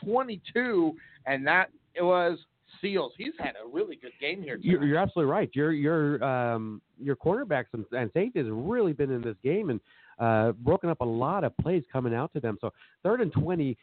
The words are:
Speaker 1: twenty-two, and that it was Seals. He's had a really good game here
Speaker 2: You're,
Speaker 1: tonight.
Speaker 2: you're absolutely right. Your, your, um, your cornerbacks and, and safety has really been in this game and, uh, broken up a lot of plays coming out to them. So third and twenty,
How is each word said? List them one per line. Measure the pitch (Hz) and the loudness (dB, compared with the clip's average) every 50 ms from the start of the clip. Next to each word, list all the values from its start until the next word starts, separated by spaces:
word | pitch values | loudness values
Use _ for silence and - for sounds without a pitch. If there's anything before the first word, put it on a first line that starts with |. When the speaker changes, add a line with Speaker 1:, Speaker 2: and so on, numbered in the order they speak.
| - | -4
Speaker 1:
twenty-two, | 202 226 254 262 247 214 175 - - - 233 254 247 220 180 165 156 156 - - - - - - | 0 0 0 0 -2 -6 -10 -10 -4 -2 0 0 2 2 2 2 2 0 -4 -16 -20 -20 -10 -4
and | 131 139 135 135 | -2 -2 0 2
that | 147 165 185 185 - _ - _ _ - | 2 4 4 2 0 _ -20 _ _ -4
it | 165 175 | -2 2
was | 180 185 180 175 170 170 - - _ _ _ _ _ - - | 4 4 4 4 2 0 -2 -8 _ _ _ _ _ -16 -8
Seals. | - 202 196 185 143 123 - | -6 -2 -2 -2 -2 -4 -8
He's | - 220 294 339 - | -12 -12 -12 -10 -8
had | - 135 - 101 | -8 -8 -8 -8
a | 110 | -12
really | 120 - 170 214 190 143 | -8 -4 -4 -4 -4 -6
good | 113 123 123 - - | -14 -16 -20 -14 -8
game | 139 147 175 196 | -6 -6 -6 -6
here | 180 139 120 110 | -8 -10 -8 -4
Speaker 2:
You're, | 87 151 180 | 2 2 2
Speaker 1:
tonight. | 139 147 | 4 4
Speaker 2:
you're | 143 147 165 | 2 4 2
absolutely | 196 - - 175 151 135 | 2 0 0 0 2 2
right. | 156 208 185 - - | 2 0 -2 -2 0
Your, | 135 147 160 160 | 0 0 0 2
your, | 147 143 151 170 160 151 143 147 117 120 | 2 2 2 2 2 2 2 0 0 0
um, | 135 131 127 123 117 117 113 110 110 107 - _ _ _ - | 0 0 0 0 0 0 -2 -4 -6 -10 -12 _ _ _ -10
your | 131 139 139 | -4 -4 -4
cornerbacks | - - 156 190 247 285 196 151 127 113 - - | 0 0 0 0 0 0 0 -2 -2 -2 -4 -8
and, | 113 101 - | -10 -8 -6
and | 117 127 120 107 - | -4 -4 -2 0 0
safety | 165 202 254 240 175 | 0 -2 0 -2 -2
has | 131 110 | -2 -2
really | 107 113 131 185 240 247 214 175 147 | -4 -4 -4 -2 0 2 2 0 2
been | 120 147 135 | 0 -2 -2
in | 131 120 | -2 -2
this | 120 117 104 - - | -4 -6 -6 -4 -2
game | 135 170 208 220 160 | 0 0 0 0 -2
and, | 117 104 _ _ _ _ - - - - | -2 -4 _ _ _ _ -20 -16 -6 0
uh, | 117 113 113 110 110 117 | 2 4 4 4 4 2
broken | 104 113 120 139 175 190 - 170 | 0 0 2 2 2 2 2 0
up | 160 - | -2 0
a | 123 | 0
lot | 117 113 117 127 147 185 202 156 | -2 0 0 0 0 0 0 -2
of | 120 - | -2 -2
plays | - - 156 185 175 - _ | -2 -2 0 0 0 -2 _
coming | - 131 123 120 117 | -4 -2 0 0 0
out | 117 143 175 - | -2 -2 -4 -6
to | 151 | -4
them. | 117 113 104 - | -4 -4 -4 -4
So | - 107 - _ - - _ _ - | -6 -8 -8 _ -20 -20 _ _ -2
third | 180 226 254 | 0 0 2
and | 226 151 | 0 0
twenty, | - - 151 165 180 170 143 135 117 _ | 0 0 0 0 0 0 0 -2 -4 _